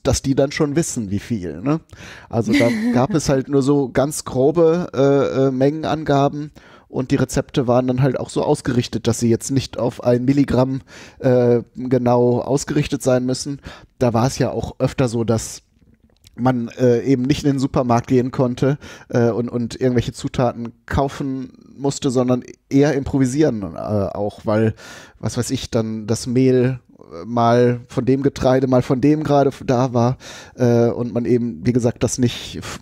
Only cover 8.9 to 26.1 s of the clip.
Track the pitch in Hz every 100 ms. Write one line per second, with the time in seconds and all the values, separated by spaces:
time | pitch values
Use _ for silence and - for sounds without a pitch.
8.9 | 110 117 113 117 113 - 135 - - 117
9.9 | - 123 123 123 139 135 120 131 135 -
10.9 | - - - 135 123 120 120 - - 127
11.9 | 127 120 123 123 120 - 139 - 147 147
12.9 | 135 135 127 127 127 147 143 - - -
13.9 | - 120 113 127 - 120 113 - - 131
14.9 | - 127 117 113 113 - - _ _ _
15.9 | _ _ _ - - 123 127 117 - 127
16.9 | 117 104 131 127 147 147 139 131 151 127
17.9 | 117 - 127 127 - 123 123 135 147 -
18.9 | - - - 117 104 117 123 113 - 127
19.9 | 123 110 - 135 - 120 113 117 - -
20.9 | - 139 - 143 131 127 - - - 139
21.9 | - 143 123 127 123 - - - 139 143
22.9 | 139 135 143 131 139 151 110 92 76 55
23.9 | 104 95 - 104 - 107 107 110 - -
24.9 | - - - 107 123 117 131 - 120 113
25.9 | 110 107